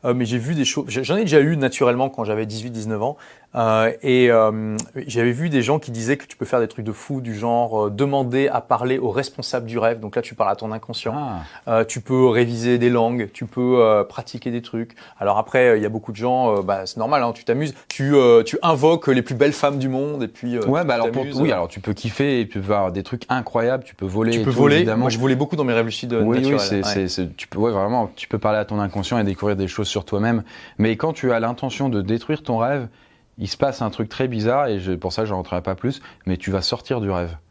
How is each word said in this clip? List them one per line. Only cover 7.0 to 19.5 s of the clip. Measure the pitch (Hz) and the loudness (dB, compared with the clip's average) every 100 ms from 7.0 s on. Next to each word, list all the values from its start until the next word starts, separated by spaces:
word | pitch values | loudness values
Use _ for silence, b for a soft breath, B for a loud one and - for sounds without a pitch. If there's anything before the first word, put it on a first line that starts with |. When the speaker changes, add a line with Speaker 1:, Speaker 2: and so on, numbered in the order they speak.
| - 135 | -8 -8
Speaker 1:
du | 120 104 | -8 -6
genre, | 117 117 117 110 107 | -2 0 0 0 -2
euh, | |
demander | 101 139 139 127 131 139 | 0 0 0 0 0 0
à | 123 | 0
parler | - 123 123 131 | -2 -2 0 0
au | 123 | 0
responsable | 104 135 - 127 127 113 | -2 -4 -8 -6 -6 -4
du | 117 | 0
rêve. | 110 117 | 0 0
Donc | 107 120 | -4 -6
là, | |
tu | 117 | -8
parles | 117 101 | -2 -2
à | 101 | -2
ton | 110 | -6
inconscient. | 110 - 117 117 135 | -10 -10 -8 -6 -6
Speaker 2:
Ah. | 139 92 78 B - | -6 -8 -12 B 0
Speaker 1:
Euh, | 113 113 | 0 0
tu | - | -4
peux | 107 131 127 | -2 4 6
réviser | 113 120 117 120 123 | 6 2 0 0 2
des | 120 | 4
langues, | 120 117 123 104 | 4 0 -2 -6
tu | - 120 | -8 -10
peux, | - 123 123 | -2 2 6
euh, | 113 107 | 6 4
pratiquer | 101 - - 117 127 | 2 -6 -12 -10 -6
des | 120 | -8
trucs. | 117 117 113 - B - | -6 -8 -8 -14 B -4
Alors | 101 101 | 0 2
après, | 110 131 123 | 2 4 6
euh, | 110 | 6
il | |
y | 107 | 2
a | |
beaucoup | 107 - | -4 -8
de | 104 | -4
gens, | 120 127 123 104 | -2 2 2 2
euh, | |
bah, | 92 98 95 | 0 -4 -4
c'est | - | -6
normal, | 113 147 | 0 0
hein, | 117 117 | 0 -4
tu | - | -2
t'amuses, | 135 151 - _ | -2 -2 -6 _
tu, | - 139 143 | -4 4 6
euh, | 123 117 | 10 8
tu | 113 147 | 6 -2
invoques | 170 151 151 165 147 | 0 4 4 4 2
les | 127 | 2
plus | 117 120 | 0 2
belles | 143 | 2